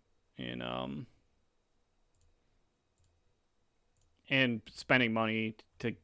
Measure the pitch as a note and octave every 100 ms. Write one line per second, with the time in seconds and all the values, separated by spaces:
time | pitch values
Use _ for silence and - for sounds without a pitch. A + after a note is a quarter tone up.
0 | _ _ _ - - - A#1+ B1 C2 D3
1 | B2 _ _ _ _ _ _ _ _ _
2 | _ _ _ _ _ _ _ _ _ _
3 | _ _ _ _ _ _ _ _ _ _
4 | _ _ - C3+ B2+ A2+ - - - C3
5 | A#2 A2+ A2 A2 A2 - - - A#2 -